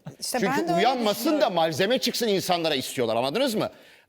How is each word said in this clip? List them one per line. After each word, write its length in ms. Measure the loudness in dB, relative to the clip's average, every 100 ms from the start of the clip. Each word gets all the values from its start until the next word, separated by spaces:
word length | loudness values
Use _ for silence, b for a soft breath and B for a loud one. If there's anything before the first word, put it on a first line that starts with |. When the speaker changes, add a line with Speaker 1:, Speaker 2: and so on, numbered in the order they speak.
Speaker 1:
<laughs> 180 | -20 -10
İşte 200 | -6 -2
Speaker 2:
Çünkü 120 | 0
Speaker 1:
ben 60 | 0
de 20 |
öyle 100 | 0
Speaker 2:
uyanmasın 520 | 2 2 2 0 0 0
da 40 |
Speaker 1:
düşünüyorum. 240 | 2 2 2
Speaker 2:
malzeme 420 | 0 2 0 0
çıksın 300 | 0 -2 0
insanlara 480 | 0 0 0 0 -2
istiyorlar, 400 | -2 -2 0 0
anladınız 400 | 0 0 0 0
mı? 140 | -4 B B B